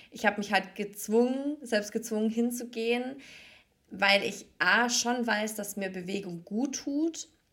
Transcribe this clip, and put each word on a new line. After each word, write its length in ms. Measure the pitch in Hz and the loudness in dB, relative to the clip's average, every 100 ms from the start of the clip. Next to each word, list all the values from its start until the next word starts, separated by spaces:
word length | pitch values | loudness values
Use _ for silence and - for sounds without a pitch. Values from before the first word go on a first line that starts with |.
| - | -18
ich 160 | - 214 | 2 2
hab 100 | 214 | 2
mich 160 | 202 | 2
halt 220 | 196 190 | 2 0
gezwungen, 800 | - 202 - - 226 247 269 277 294 | -6 -8 -6 2 4 4 2 -2 -4
selbst 300 | 240 208 208 | -2 -2 0
gezwungen 360 | 220 - 214 220 | -6 -4 0 0
hinzugehen, 880 | 226 240 240 240 220 226 240 254 277 - - - - _ _ _ | 2 0 -2 -8 -4 0 0 -2 -10 -16 -20 -20 -20 _ _ _
weil 340 | 185 196 196 | 2 4 6
ich 220 | - - - _ | 2 -6 -14 _
A, 320 | 180 208 240 | 4 4 4
schon 360 | - 233 247 233 | 2 0 0 0
weiß, 280 | 208 214 | 0 -2
dass 220 | 214 196 202 | -6 -8 -6
mir 120 | 190 | -6
Bewegung 560 | 190 180 196 190 170 | -6 -6 -6 -6 -10
gut 360 | - 208 277 - | -6 -4 -2 -4
tut, 480 | - 285 330 - - _ _ | -4 -2 -2 -4 -12 _ _